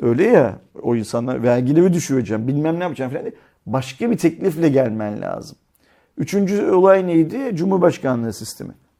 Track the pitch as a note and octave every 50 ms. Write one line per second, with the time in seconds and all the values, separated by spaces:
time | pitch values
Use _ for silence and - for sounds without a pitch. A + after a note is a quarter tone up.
0 | - A#2+ A#2 B2+ F#3 A3+ B3 F#3 C3+ G#2+ F#2+ - _ _ _ - - - A#2+ A#2
1 | G#2+ - - A#2+ A#2 C3 B2+ B2+ A#2 B2 A#2+ B2 B2+ B2+ D3 D#3+ F3+ F#3+ E3+ F3
2 | - - C#3 C3 A#2 F2+ A2 A2 A2+ B2+ C#3 D3 D3+ D#3+ E3 E3+ F3+ F3+ C#3+ -
3 | C3+ B2+ C3+ - - A#3+ - - _ _ _ _ - - G#2+ C3 B2+ - - -
4 | A3 A#3+ A#3+ D#3+ - E3 E3 - - F#3+ D#3 D#3 E3 D#3 C3+ C3+ C3 A#2 G#2+ A2
5 | G#2+ G#2 G#2 G#2+ F#2+ F#2 F#2 G2 - D#2 C#2+ _ _ _ _ _ _ _ _ _
6 | _ _ _ - - - - G3+ G3+ F3+ G3+ G3+ G#3 - F#3+ F#3 F#3 G3 F#3+ F#3+
7 | F#3 F3+ E3+ E3 D#3+ D#3 F#3 B3 C#4 B3+ G#3+ D3+ E3+ F#3+ F#3+ F#3 D#3+ C3 B2 -
8 | - C3+ B2+ A#2 A#2 A2+ G2+ - A2+ - - - - - - _ _ _ _ _